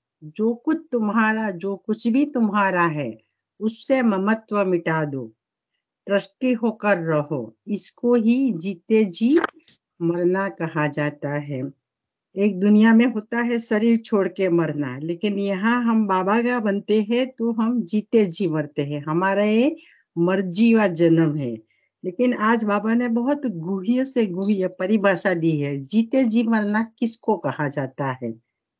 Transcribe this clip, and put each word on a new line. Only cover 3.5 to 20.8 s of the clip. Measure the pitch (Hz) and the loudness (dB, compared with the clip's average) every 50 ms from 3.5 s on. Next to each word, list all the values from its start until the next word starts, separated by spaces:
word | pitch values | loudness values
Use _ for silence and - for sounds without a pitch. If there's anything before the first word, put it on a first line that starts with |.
| _ _ | _ _
उससे | 202 220 226 - - - 269 262 247 | -6 -6 -6 -6 -2 0 0 2 2
ममत्व | 226 196 190 190 208 220 220 - _ 214 202 196 | 2 2 2 0 0 0 -2 -2 _ -2 0 0
मिटा | 185 180 170 170 165 160 160 156 | 0 0 0 0 -2 -2 -2 -2
दो, | 147 139 135 120 113 - _ _ _ _ _ _ _ _ _ _ _ _ _ _ | -4 -4 -8 -10 -10 -14 _ _ _ _ _ _ _ _ _ _ _ _ _ _
ट्रस्टी | 190 202 196 196 - _ _ 254 254 247 | -2 -2 -2 -2 -4 _ _ -2 0 0
होकर | 220 220 226 214 - 202 208 196 175 | 0 0 -2 -2 -2 0 0 0 2
रहो। | 165 165 156 151 143 147 160 131 113 110 - _ _ - | 0 0 0 0 0 -2 -4 -6 -6 -8 -14 _ _ -8
इसको | 202 196 - - - _ - 240 247 | -6 -6 -6 -10 -12 _ 0 2 2
ही | 240 208 226 240 262 277 254 190 | 4 4 4 2 2 2 0 -2
जीते | 160 165 196 190 170 _ - 220 220 220 | -2 -4 -6 -8 -10 _ 2 2 4 4
जी | 185 170 - 220 240 302 339 - - - _ _ - - _ _ _ _ _ 170 | 2 0 0 0 2 4 2 2 0 -6 _ _ -20 -20 _ _ _ _ _ -2
मरना | 170 170 175 180 175 185 190 196 196 | 0 0 2 2 2 2 0 -2 -4
कहा | - - 165 160 - 156 151 | -4 -6 -8 -4 -2 -2 -2
जाता | 147 143 - 147 147 147 - - 143 147 | 0 0 -2 -2 -4 -4 -6 -6 -6 -4
है।" | 147 147 143 143 127 127 139 - _ _ _ _ _ _ _ _ _ _ _ _ | -6 -6 -6 -6 -6 -6 -8 -10 _ _ _ _ _ _ _ _ _ _ _ _
एक | 190 202 214 190 180 | 0 0 0 0 0
दुनिया | 196 208 208 208 220 226 226 | 2 4 6 6 6 6 6
में | 226 240 | 6 4
होता | 262 220 214 214 - 233 233 | 4 0 -4 -8 -6 -6 -4
है | 240 240 240 233 | -2 -2 -2 -4
शरीर | 226 - 226 208 220 233 233 | -2 -2 -2 0 2 2 2
छोड़ | 226 226 - 226 202 185 170 | 0 0 0 0 0 0 0
के | - - 190 185 | -2 -2 0 2
मरना, | 170 170 165 156 139 143 147 127 123 139 | 2 2 2 0 -2 -4 -6 -6 -6 -8
लेकिन | 151 165 175 170 - 208 202 202 | -6 -8 -6 -4 -4 -4 -2 -2
यहाँ | 202 196 196 185 208 226 240 247 240 | -2 -4 -4 -2 0 0 0 0 0
हम | 233 226 220 214 | 2 2 2 2
बाबा | 196 190 185 185 190 214 240 233 | 2 0 0 2 2 0 2 2
का | 240 247 240 | 0 -2 0
बनते | 214 208 196 208 - - 208 220 208 | 0 -2 -2 -2 0 0 2 2 2
हैं | 202 233 247 262 254 | 0 0 -2 -2 -4
तो | - - 226 233 226 | -4 -4 -4 -2 0
हम | 226 220 226 247 233 185 | 0 0 0 0 -2 -2
जीते | 165 - 214 208 - - 226 208 | -2 -2 -4 -2 2 4 4 4
जी | 180 165 - 202 | 4 0 -2 -2
मरते | 165 151 156 147 147 - - 143 | -2 0 -2 -4 -4 -4 -6 -4
हैं, | 143 147 147 143 156 | -4 -4 -6 -4 -2
हमारा | 156 170 190 196 196 196 208 | -2 0 0 0 0 0 2
ये | 214 214 226 247 302 330 - - - _ _ _ _ _ 170 | 2 2 2 2 2 0 -4 -10 -20 _ _ _ _ _ 0
मर्जी | 170 180 190 196 196 180 170 190 233 233 226 | 0 2 2 0 -2 -2 0 2 4 4 6
व | 220 | 4